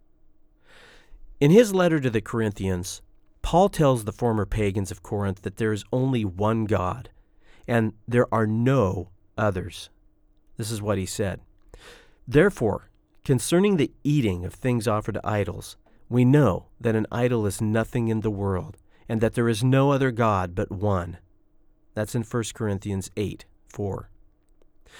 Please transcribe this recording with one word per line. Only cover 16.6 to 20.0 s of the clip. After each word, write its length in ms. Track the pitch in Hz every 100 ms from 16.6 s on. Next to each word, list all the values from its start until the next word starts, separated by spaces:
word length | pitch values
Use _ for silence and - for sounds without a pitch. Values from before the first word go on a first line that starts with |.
| - -
that 140 | 117
an 120 | 110 110
idol 360 | 113 123 120 104
is 140 | -
nothing 480 | 110 110 113 127 113
in 120 | 110
the 100 | 110
world, 460 | 98 98 92 78 - _ _ -
and 120 | 113
that 140 | 113
there 140 | 117 117
is 160 | 107
no 260 | 127 135 139
other 200 | 139